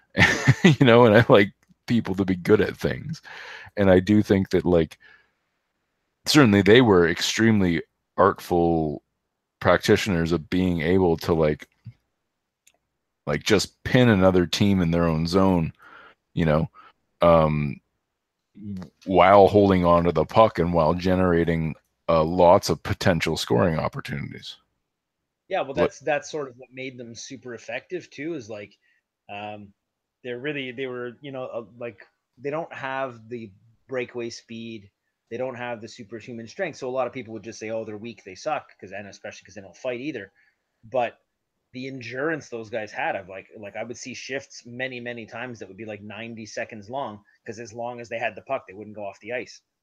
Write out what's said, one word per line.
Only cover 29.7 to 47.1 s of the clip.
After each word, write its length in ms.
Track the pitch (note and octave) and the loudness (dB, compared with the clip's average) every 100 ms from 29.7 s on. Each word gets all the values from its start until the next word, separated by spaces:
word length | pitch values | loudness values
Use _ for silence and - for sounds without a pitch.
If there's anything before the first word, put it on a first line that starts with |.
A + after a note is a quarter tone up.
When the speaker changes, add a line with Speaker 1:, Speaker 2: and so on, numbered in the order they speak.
| _ _ _ _ _ | _ _ _ _ _
Speaker 2:
they're 160 | B2+ A#2+ | -14 -10
really, 320 | C#3+ C#3+ C3 | -8 -8 -10
they 140 | B2 C3 | -10 -10
were, 260 | B2 B2 A#2+ | -8 -12 -14
you 120 | C#3+ | -16
know, 120 | C3 | -12
uh, 200 | B2+ A#2 G#2 A#2+ | -10 -12 -14 -14
like, 300 | A#2+ G#2+ - _ _ _ | -16 -16 -20 _ _ _
they 120 | C#3 | -10
don't 220 | D3+ E3 | -8 -10
have 560 | A#2 C3+ C3+ C3+ A#2 A2 | -12 -10 -8 -8 -12 -16
the 240 | A#2+ A2+ - _ _ _ | -14 -14 -20 _ _ _
breakaway 440 | B2+ A#2+ B2 A#2 | -8 -8 -8 -10
speed. 600 | - _ A2+ A2+ A2+ G2 _ _ _ _ | -12 _ -16 -14 -16 -20 _ _ _ _
They 60 | A#2 | -10
don't 180 | C3 | -10
have 260 | A#2 B2 A#2 | -10 -10 -12
the 80 | G#2+ | -14
superhuman 580 | - G#2+ A#2 A#2 A#2 A2+ | -18 -18 -16 -16 -16 -16
strength. 300 | - F3+ - | -10 -10 -8
So 100 | C3 | -8
a 20 | |
lot 160 | C3 A#2+ | -6 -6
of 60 | |
people 220 | C3 A2 | -8 -14
would 80 | A2 | -14
just 140 | G#2 - | -14 -14
say, 120 | A2 | -10
"Oh, 140 | A2+ | -8
they're 140 | A2 G#2 | -10 -12
weak, 260 | A#2 A2 | -14 -16
they 100 | G2 | -20
suck," 380 | F#2 D#3 C#3+ - _ | -12 -8 -8 -10 _
'cause, 140 | G2+ | -16
and 140 | G2 G2+ | -16 -16
especially 380 | F#2+ G#2 - | -16 -18 -18
'cause 100 | - | -20
they 60 | G2+ | -20
don't 160 | F#2+ - | -20 -12
fight 240 | C3 B2 | -10 -8
either. 320 | C#3 B2 F#2+ _ _ _ _ _ | -10 -12 -14 _ _ _ _ _
But 340 | A2+ B2+ A2+ - _ _ _ _ _ | -8 -4 -4 -8 _ _ _ _ _
the 160 | B2+ C3 | -16 -14
endurance 600 | C3 A#2 C3 D3+ D#3 - | -14 -12 -8 -6 -6 -8
those 220 | A#2 A2 | -14 -10
guys 220 | A2+ G#2 | -10 -8
had 240 | - D#3+ G#2+ | -8 -6 -6
of, 120 | F#2+ | -10
like, 200 | F#2+ F2+ G#2 | -18 -18 -18
like, 180 | G2+ G#2+ | -16 -12
I 80 | |
would 140 | A#2 A#2+ | -12 -12
see 160 | C3 | -14
shifts 500 | A2+ - C#3 - - A#2+ | -16 -10 -12 -12 -20 -20
many, 340 | A#2+ C3 B2 | -12 -12 -10
many 260 | A#2+ A#2+ G#2+ | -12 -14 -14
times 320 | A#2 B2+ A2 | -14 -14 -14
that 100 | G2 | -18
would 80 | G2 | -16
be, 80 | G#2+ | -14
like, 160 | G#2 | -14
ninety 440 | G#2 G2+ A2+ A2+ G#2+ | -14 -16 -16 -16 -14
seconds 420 | - A2+ A2 G2+ | -12 -12 -14 -14
long, 320 | C3 B2 | -10 -10